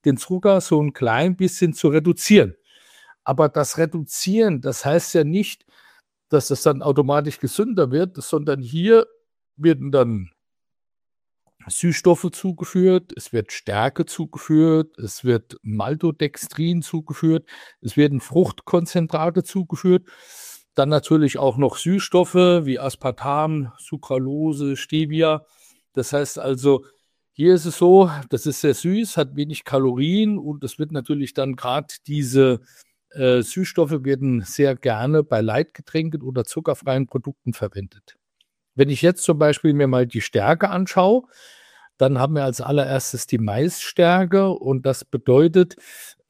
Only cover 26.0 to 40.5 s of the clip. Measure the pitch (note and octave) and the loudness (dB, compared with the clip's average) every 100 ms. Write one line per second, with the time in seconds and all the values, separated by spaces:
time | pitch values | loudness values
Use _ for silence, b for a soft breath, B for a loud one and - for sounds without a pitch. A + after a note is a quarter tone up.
26 | A#2+ C#3+ C#3+ - C3+ C3 C#3 C3+ - _ | -4 -2 -4 -6 -6 0 2 2 0 _
27 | _ _ _ - E3 F#3 E3 - F3 F#3+ | _ _ _ 0 4 4 2 2 6 8
28 | F#3 D3 B2 B2+ D3+ C3 D3+ B2 E3+ G3+ | 6 0 -6 -6 -4 -2 0 0 -2 -2
29 | A3 E3+ C3+ C#3 D3 D3 - C3+ C3+ B2 | -2 -4 -4 -4 -8 -10 -4 -2 0 0
30 | D3 G3 G#3+ G#3 D3 D3 C3 - D3+ D3+ | 0 0 0 -2 -6 -10 -10 -8 -8 -6
31 | B2 D3 C3+ - C3+ B2+ B2 C3+ - - | -6 -6 -6 -6 -6 -6 -6 -6 -6 -14
32 | - D3 C3 C3+ C3 B2 b b b _ | -8 -6 0 4 4 4 b b b _
33 | _ - C3 B2 A2+ F3+ F#3+ - D3+ D3+ | _ -2 2 2 0 -4 -4 0 0 0
34 | C3 C3+ C3+ A#2+ F#2+ - C#3+ B2+ C3 A2 | -2 -2 0 -2 -4 0 0 0 -2 -2
35 | B2+ D#3 D3 A#2 A2 A#2 E3 - - D#3+ | 0 0 0 0 0 -2 -4 -8 -8 -6
36 | D#3+ D3+ C3 B2+ A#2 - D#3+ C#3 - C3 | -4 -6 -6 -6 -6 -6 -4 -4 -2 -2
37 | C3 C3 C#3 - - - G2+ G2+ G2 G#2 | -2 -6 -8 -10 -10 -6 -8 -8 -14 _
38 | _ _ _ _ _ _ _ - C#3 C3+ | _ _ _ _ _ _ _ 0 2 2
39 | E3+ F3+ - D3+ D3+ C#3+ D#3+ C#3+ C#3 B2+ | 2 2 0 2 2 2 2 2 2 2
40 | B2 A2 - A2 G2+ | 0 -4 -4 0 2